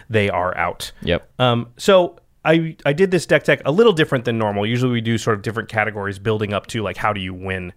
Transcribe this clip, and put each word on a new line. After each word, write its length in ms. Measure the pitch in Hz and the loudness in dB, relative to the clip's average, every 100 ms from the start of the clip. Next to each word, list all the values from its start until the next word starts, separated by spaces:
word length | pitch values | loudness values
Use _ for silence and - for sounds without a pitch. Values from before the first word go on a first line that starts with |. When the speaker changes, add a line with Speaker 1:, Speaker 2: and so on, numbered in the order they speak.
| - | -4
Speaker 1:
they 200 | 110 101 | 0 2
are 280 | 90 90 87 | 0 -2 -2
out. 340 | 87 - - - | -4 -4 -12 -8
Speaker 2:
Yep. 280 | - 85 - - | -2 -2 -2 -2
Speaker 1:
Um, 300 | 127 117 120 - | 0 0 -4 -2
so 380 | - 185 175 - _ _ 151 | 4 4 4 -4 _ _ 2
I, 300 | 165 160 - 139 | 2 0 -4 -2
I 80 | |
did 180 | 143 190 | 2 2
this 140 | 180 - | 2 2
deck 180 | 151 | 0
tech 180 | - 143 160 | 2 0 2
a 60 | |
little 220 | 170 233 | 4 4
different 320 | 160 - 135 117 | 4 2 0 -2
than 120 | 113 | 0
normal. 280 | 107 101 107 | 0 0 0
Usually 260 | 120 127 | 0 0
we 100 | 120 | 0
do 160 | 113 113 | 0 -2
sort 180 | - 101 | 0 -2
of 80 | |
different 260 | 113 110 101 | -4 -6 -4
categories 480 | 110 107 104 98 98 | -2 -2 -2 -6 -4
building 360 | 104 107 104 | -2 -2 -2
up 140 | 101 - | -4 -4
to, 140 | 117 | -4
like, 160 | 98 87 | -4 -2
how 160 | 110 | -2
do 80 | 104 | -2
you 120 | 92 | -6
win? 400 | 92 95 95 90 | -8 -8 -8 -8